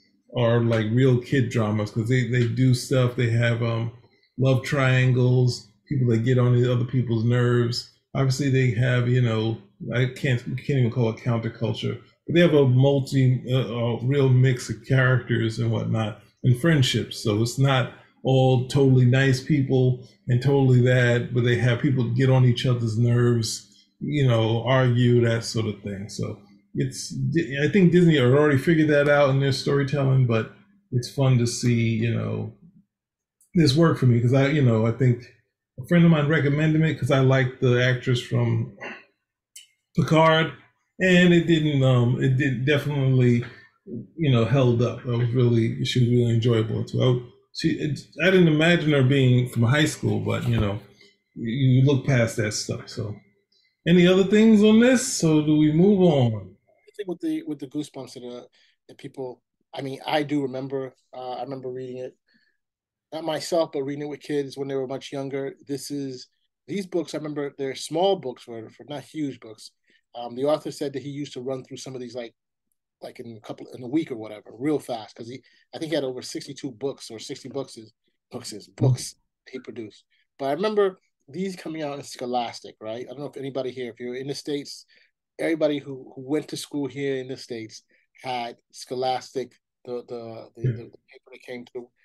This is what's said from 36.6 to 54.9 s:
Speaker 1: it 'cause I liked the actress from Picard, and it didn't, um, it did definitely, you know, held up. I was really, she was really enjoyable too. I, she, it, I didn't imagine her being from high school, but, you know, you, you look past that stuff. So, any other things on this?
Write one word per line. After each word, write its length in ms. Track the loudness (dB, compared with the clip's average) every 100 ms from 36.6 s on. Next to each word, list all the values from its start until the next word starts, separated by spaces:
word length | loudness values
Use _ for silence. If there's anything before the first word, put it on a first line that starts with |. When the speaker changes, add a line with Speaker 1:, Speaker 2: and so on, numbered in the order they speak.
| 0 2
Speaker 1:
it 180 | 0 0
'cause 100 | 0
I 100 | 2
liked 400 | 4 4 0 0
the 220 | 0 2
actress 380 | 2 0 -2 -2
from 560 | -2 -2 0 -2 -4 -10 -16 -16 _ _ _ _ _ -20 _ _ _ -4
Picard, 560 | 2 4 4 4 0 -6 _ _ _ -2
and 340 | 4 6 6
it 120 | 4 4
didn't, 360 | 2 2 2
um, 400 | 4 4 2 2
it 140 | 0 0
did 280 | 0 -2 0
definitely, 800 | 0 0 -2 2 4 4 2 -2 -14 -20 _ -16 -14 -14 -4
you 140 | 2
know, 140 | 2
held 380 | 2 2 2 2
up. 180 | 0 -4
I 120 | -4 -2
was 140 | 0
really, 540 | 2 2 2 0 -2
she 160 | -2 0
was 80 | 2
really 200 | 2 2
enjoyable 500 | 2 2 0 0 -4
too. 180 | -4 0
I, 280 | 2 0 -4 _ _
she, 180 | -4 -4
it, 280 | -2 -4 -6 -10 -2
I 80 | 2
didn't 180 | 4 4
imagine 440 | 4 4 2 2
her 100 | 2
being 460 | 4 4 4 4 2
from 160 | 0
high 220 | 2 2 2
school, 340 | 0 -4 -2
but, 260 | -2 -4 -2
you 140 | 0
know, 180 | 0 -4 -12 _ _ _ _
you, 460 | -12 -8 0 4 4
you 40 |
look 220 | 4 2 2
past 300 | 2 2 0
that 160 | -4
stuff. 360 | -4 -6 -8 -10
So, 280 | -10 -10 -10 _ _ _ _ _ _ 2
any 180 | 6 6
other 160 | 6
things 400 | 4 4 6 6
on 160 | 6 6
this? 340 | 6